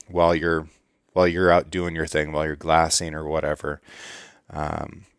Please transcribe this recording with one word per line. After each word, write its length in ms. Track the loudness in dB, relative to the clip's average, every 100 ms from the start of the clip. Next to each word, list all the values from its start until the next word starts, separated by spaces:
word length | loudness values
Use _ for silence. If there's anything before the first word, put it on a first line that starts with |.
| -4
while 260 | 2 4
you're, 340 | 4 0 -2 -4 _ _ _ _
while 140 | 2 2
you're 240 | 4 4
out 180 | 4 2
doing 240 | -4 -4
your 140 | -4 -2
thing, 240 | -2 -2
while 140 | -2 -4
you're 100 | -4
glassing 580 | 2 2 2 0 -4
or 140 | -8 -6
whatever. 540 | -4 -2 -4 -6 -8 -12 -20 -20 -20 -20 _ -14
Um, 540 | -8 -6 -6 -10 -16 -20